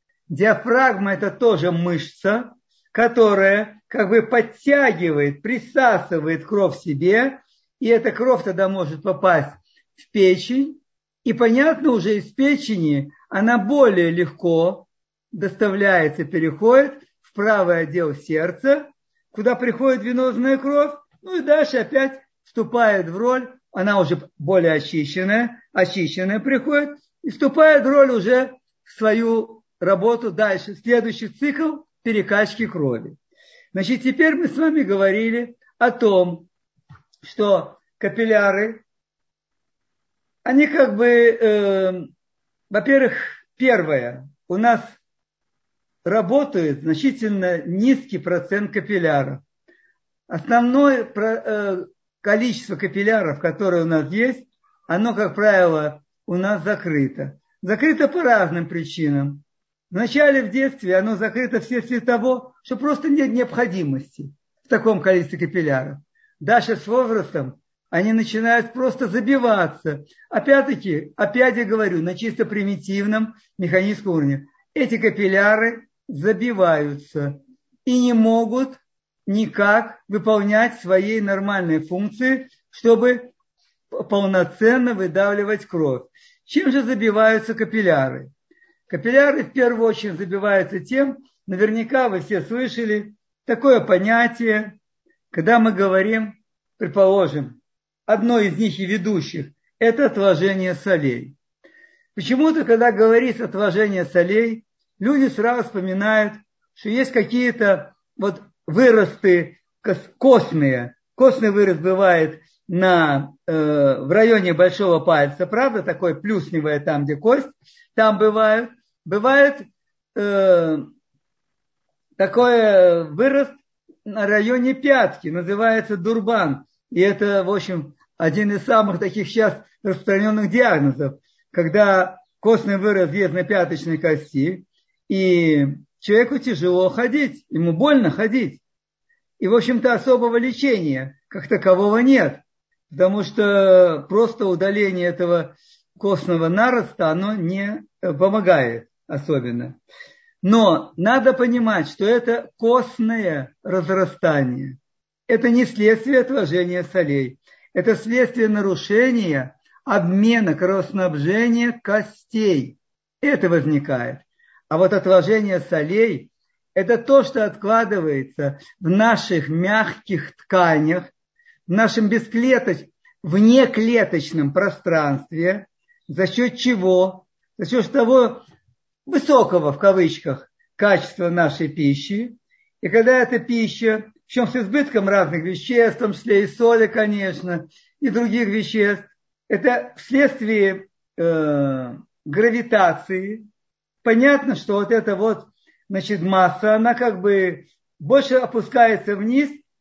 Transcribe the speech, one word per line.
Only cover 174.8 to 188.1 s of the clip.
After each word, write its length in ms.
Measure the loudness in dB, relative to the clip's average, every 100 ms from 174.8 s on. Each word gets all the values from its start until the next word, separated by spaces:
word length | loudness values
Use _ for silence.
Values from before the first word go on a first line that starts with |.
| -2 0 0 -4 -6 -4 -2 -2 -8 _ _ _ -12
За 180 | -4 -2
счет 300 | 0 -2 -2
чего? 720 | -2 0 2 2 2 -2 _ _ _ -12
За 80 | -4
счет 260 | -2 -2
того 520 | 0 4 4 4 -2 _ _ _ _ _ _ -4
высокого, 680 | -2 4 4 4 2 0
в 60 | 2
кавычках, 680 | 4 4 2 -2 -8 -8 -10 _ _ -2
качества 540 | 2 2 -2 -6 -4
нашей 380 | 0 0 -2 -6
пищи. 720 | -2 0 0 -4 -8 -8 -12 _ _ _ _
И 60 | -2
когда 300 | 2 4 4
эта 220 | 2 -2
пища, 720 | -2 -4 -4 -2 -2 -2 -6 _ _
причем 220 | -4 -2
с 80 | -2
избытком 540 | -2 -2 0 -2 0
разных 340 | 2 0 -2
веществ, 540 | -6 -8 -2 2 2 2
в 20 |
том 140 | -6
числе 300 | -4 0 2
и 40 | 2
соли, 400 | 2 2 4 2
конечно, 800 | 0 -2 -2 -6 -8 -6 -8 -8 _ _ -6
и 100 |
других 380 | -2